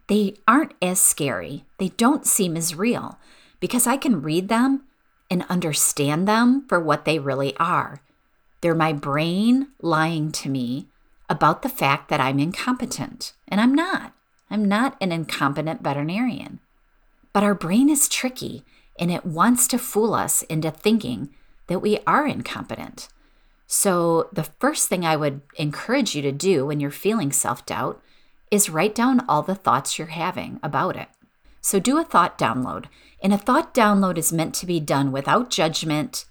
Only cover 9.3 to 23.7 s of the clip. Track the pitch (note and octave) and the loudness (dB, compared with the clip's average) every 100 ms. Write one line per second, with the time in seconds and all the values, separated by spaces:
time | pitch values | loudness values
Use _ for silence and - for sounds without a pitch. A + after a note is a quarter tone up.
9.3 | F3+ A3+ B3+ C#4 _ E3 D#3 D#3+ E3 D3+ | 2 4 4 2 _ -2 2 2 0 -2
10.3 | D3 D3 C3+ A#2+ C3+ - _ _ _ - | -4 -4 -2 -2 -6 -8 _ _ _ -6
11.3 | D#3+ D3+ E3 B3+ - C#3+ C#3+ - D#3 C3 | 2 2 2 -2 -2 0 0 0 0 2
12.3 | C#3 D3+ - - B3+ B2 - - - - | 2 0 -2 -4 -4 -4 -6 -10 -10 -16
13.3 | - - F#3+ A#3+ C#4 F4+ F4 - - _ | -16 -4 2 4 4 2 -2 -6 -18 _
14.3 | _ - G#3 G3+ G3+ C4 - F#3 E3 D#3+ | _ -6 0 2 4 2 0 -2 -2 -4
15.3 | - C#3+ D3 D#3 - D3+ C#3+ D3+ F#3+ B3 | -2 -2 -2 -4 -4 -4 -2 -2 -2 -2
16.3 | - - - _ _ _ _ _ _ _ | -4 -8 -16 _ _ _ _ _ _ _
17.3 | G3+ G#3 G3 D#3+ G#3 C#4 D4 - - - | 2 2 2 2 4 6 4 2 0 -4
18.3 | - - B2 - _ _ - F3 F3 F3+ | -6 -10 -10 -16 _ _ -4 -2 -2 -4
19.3 | D#3 G3+ B3 - B3 - G3+ A3 B2+ F#2 | 2 4 4 2 0 -2 0 2 2 0
20.3 | - - D#3 D#3 D#3 G#3+ A3+ B2+ B2 C#3+ | -2 -2 -2 -2 -2 2 2 0 -6 -8
21.3 | - _ - - F3 G#3 G#3 - G#3 A3+ | -12 _ -14 -6 -2 0 0 2 2 2
22.3 | - A#2+ - - - - - - _ _ | -2 -6 -10 -10 -12 -12 -16 -18 _ _
23.3 | _ _ _ - | _ _ _ -6